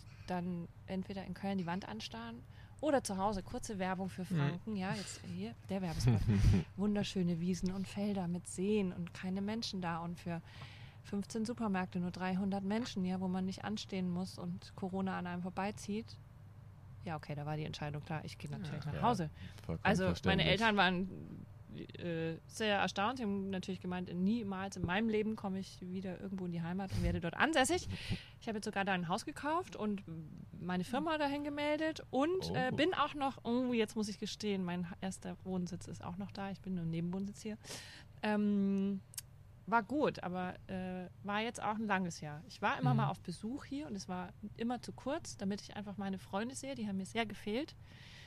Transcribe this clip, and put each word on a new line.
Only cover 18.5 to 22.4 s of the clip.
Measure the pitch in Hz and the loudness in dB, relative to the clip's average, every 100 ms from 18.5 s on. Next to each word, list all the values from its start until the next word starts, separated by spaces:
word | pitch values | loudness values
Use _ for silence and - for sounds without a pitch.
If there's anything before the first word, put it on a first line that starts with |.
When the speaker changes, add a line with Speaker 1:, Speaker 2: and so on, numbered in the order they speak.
| 143 160 147 | -6 -6 -4
Speaker 2:
Ja. | - | -4
Speaker 1:
nach | 156 | 2
Speaker 3:
Ja, | 214 | 4
Speaker 1:
Hause. | 214 156 - - - - | 4 0 -4 -12 -10 -4
Speaker 3:
vollkommen | 82 | 2
Speaker 1:
Also | 190 180 185 | 4 6 4
meine | 170 190 190 | 4 4 6
Speaker 3:
verständlich. | - | 6
Speaker 1:
Eltern | 196 226 202 | 6 6 8
waren, | 180 180 190 147 151 - - - - - - - | 6 6 0 -6 -10 -12 -12 -14 -12 -10 -10 -6
äh, | 170 165 165 160 | -4 -2 -2 -4